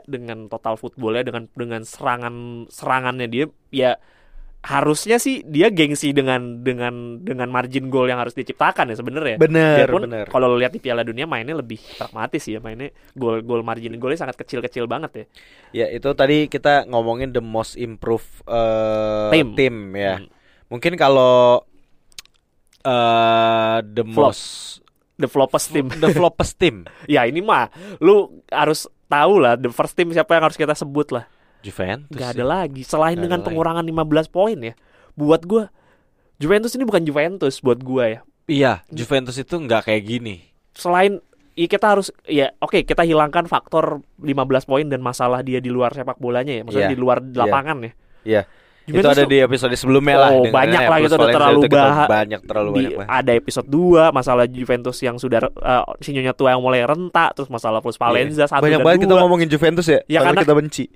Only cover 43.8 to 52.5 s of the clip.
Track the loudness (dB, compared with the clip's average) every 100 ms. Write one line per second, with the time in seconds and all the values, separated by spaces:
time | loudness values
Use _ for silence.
43.8 | 0 -4 -12 _ -6 -4 0 0 0 -2
44.8 | 0 -4 -6 -2 -2 -2 -2 -4 -4 -2
45.8 | -2 -2 -10 -8 -4 -2 -4 -6 -4 -2
46.8 | 0 0 0 0 -2 -2 2 0 -2 -6
47.8 | -8 -14 _ -14 0 0 0 _ _ _
48.8 | -4 2 4 4 6 6 4 2 -2 -2
49.8 | 2 4 6 6 6 6 4 4 4 4
50.8 | 4 4 4 4 4 6 6 6 6 6
51.8 | 4 4 2 2 0 -6 -6